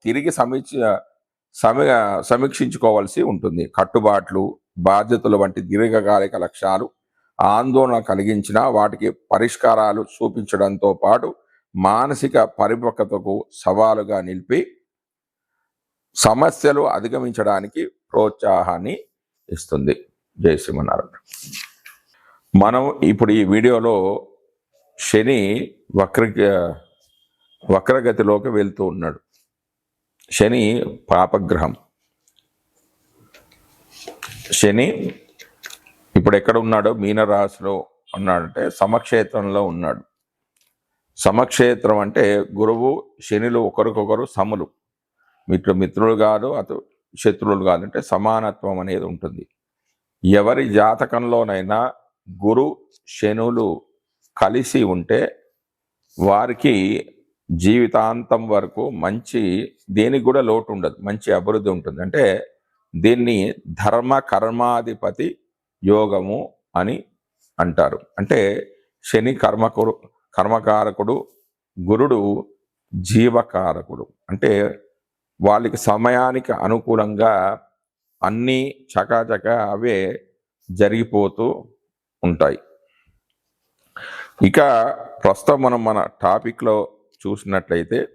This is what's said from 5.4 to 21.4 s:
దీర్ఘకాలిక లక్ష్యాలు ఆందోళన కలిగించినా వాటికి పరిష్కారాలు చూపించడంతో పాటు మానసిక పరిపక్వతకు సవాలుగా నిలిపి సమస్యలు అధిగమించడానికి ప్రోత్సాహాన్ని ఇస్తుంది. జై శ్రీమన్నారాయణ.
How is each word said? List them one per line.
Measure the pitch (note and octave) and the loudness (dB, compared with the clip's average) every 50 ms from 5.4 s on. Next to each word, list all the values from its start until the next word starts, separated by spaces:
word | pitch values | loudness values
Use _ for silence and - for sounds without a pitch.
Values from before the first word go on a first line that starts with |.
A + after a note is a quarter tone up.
| G2 F#2+ F#2 - | 2 0 -2 -4
దీర్ఘకాలిక | F2+ F2+ G2 G2+ A2+ A#2 A2 A2 G2+ G2+ G#2 G2 G2 G2 - | -8 -4 -2 0 0 2 2 0 2 2 2 2 2 0 -2
లక్ష్యాలు | G2 F2 F2+ - - - F#2+ F#2+ F#2+ - - _ _ _ _ _ _ _ _ _ - | -6 -6 -8 -6 -4 -2 -2 -2 -2 -4 -6 _ _ _ _ _ _ _ _ _ 0
ఆందోళన | - F#2+ G#2 A2 A#2+ C3 B2+ C3+ C3 B2+ A#2+ A2+ | 0 2 2 2 2 2 2 2 2 2 2 -2
కలిగించినా | A2 - A2 G2 G2 G#2 A2 G#2 G2+ - G2+ A2 B2 C3+ | -2 -2 -2 -2 0 0 -2 -2 -2 -2 0 0 2 2
వాటికి | A#2 G#2+ G#2 G#2+ G#2 - G#2 G#2+ | 2 2 2 0 0 -2 -4 -6
పరిష్కారాలు | - - _ - - F#2+ A2+ A#2 - - - A#2+ A2+ A2 G#2+ G#2+ G2+ G#2+ | -6 -6 _ 0 0 2 2 0 0 0 2 2 4 4 2 2 0 -2
చూపించడంతో | - - - - A#2+ A2+ G2 A#2 G#2 - - G2 G2 G2 G2+ G2+ - G2+ F#2+ | -6 -8 -8 -6 -6 -4 -4 -6 -6 -4 -2 0 0 0 0 0 0 0 0
పాటు | - - G2 A2 A#2+ - - - - _ _ _ _ _ _ - | 2 2 2 2 2 2 -2 -10 -12 _ _ _ _ _ _ -4
మానసిక | F#2 F#2+ F#2+ G#2 A2+ B2+ C#3+ C#3+ - - C3+ - C3 A2 | 0 2 2 2 2 0 -2 -2 -4 -4 0 2 2 2
పరిపక్వతకు | - - - G#2 G#2 A2+ A#2 A#2+ A#2 A2 - G#2+ G2 - G2 - G2 G2 G#2+ - - _ | 2 2 0 0 0 0 -2 -2 -4 -2 -2 -4 -4 -4 -6 -4 -4 -6 -6 -6 -10 _
సవాలుగా | - - - F#2+ G#2 A2 A2 A2 G#2+ G#2 G2+ G#2 F#2+ | -6 -2 0 2 4 4 2 2 0 -2 -4 -4 -6
నిలిపి | F#2 F#2 F#2 F#2 F2+ - B2+ E3+ - - - _ _ _ _ _ _ _ _ _ _ _ _ _ _ _ _ _ _ _ _ _ _ _ _ _ _ _ _ | -6 -6 -10 -12 -8 -4 -2 -2 -2 -4 -8 _ _ _ _ _ _ _ _ _ _ _ _ _ _ _ _ _ _ _ _ _ _ _ _ _ _ _ _
సమస్యలు | - - A2 A2 B2+ D3+ E3 D#3 - - C#3+ C#3+ D3 | 0 2 2 4 4 2 2 2 2 0 2 2 2
అధిగమించడానికి | D3+ - - F#2+ G2+ A2+ A#2+ C3+ B2+ B2 A2+ A2+ G#2 G#2 G2+ F#2+ G2 G#2 - D#3+ E3+ | 2 0 0 -2 -4 -6 -6 -6 -6 -6 -4 -4 -2 0 0 -2 -2 -6 -8 -8 -8
ప్రోత్సాహాన్ని | - - _ _ _ - A2 G#2+ G#2+ - - - G#2 F#2+ F2 F2+ F2+ F2 F2 F2+ A#2+ F#3 - - _ _ _ _ _ _ _ _ - | -10 -10 _ _ _ 0 0 0 0 0 -2 0 0 2 2 0 0 -4 -4 -6 -8 -10 -10 -14 _ _ _ _ _ _ _ _ -12
ఇస్తుంది. | - D#2+ - - D#2+ D2 C2+ C#2+ - - - _ _ _ _ _ _ - | -12 -12 -8 -6 -4 -2 0 -2 -2 -2 -6 _ _ _ _ _ _ 0
జై | - E2+ D#2 D2 | 2 2 2 2
శ్రీమన్నారాయణ. | - - - C#2 D2+ - - - - - - - _ _ - - | -2 -6 -6 -6 -4 -2 -4 -4 -6 -8 -14 -20 _ _ -20 -20